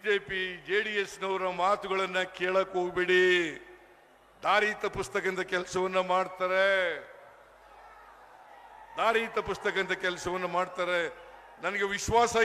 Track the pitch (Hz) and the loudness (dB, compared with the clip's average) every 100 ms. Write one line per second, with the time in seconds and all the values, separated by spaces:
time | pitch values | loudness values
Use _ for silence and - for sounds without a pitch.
0 | 208 202 202 190 185 175 147 196 214 208 | 0 0 0 -4 -4 -6 -2 -2 0 -2
1 | 190 - 190 190 185 180 185 202 196 190 | -4 -4 -2 0 -2 0 2 2 0 -2
2 | 190 185 185 - 180 185 190 185 180 180 | 0 -2 -4 -2 0 2 2 0 -2 0
3 | 180 180 185 180 165 135 - - - - | 4 6 6 4 2 -6 -16 -20 -20 -20
4 | _ _ _ - 151 202 208 208 202 190 | _ _ _ -6 2 4 2 0 -4 -4
5 | 180 202 185 185 180 185 180 185 185 185 | -4 -4 -2 -4 -2 -4 -2 -2 0 0
6 | 185 180 185 185 185 190 196 190 175 147 | 2 0 0 -2 0 2 4 2 0 -4
7 | - - - - - - - - - - | -10 -20 -20 -20 -20 -20 -20 -20 -20 -20
8 | - - - - - - - - - - | -20 -20 -20 -20 -20 -20 -20 -20 -14 -2
9 | 208 220 226 220 202 185 208 180 180 185 | 2 2 0 -4 -4 -4 -2 -2 -2 -2
10 | 185 180 175 180 180 175 180 - 180 175 | -2 -4 -4 -4 -2 -2 -2 -4 -2 0
11 | 160 - - - - - 170 202 196 196 | -2 -8 -20 -20 -20 -8 -4 -2 -2 -2
12 | - 226 233 226 | 2 4 4 4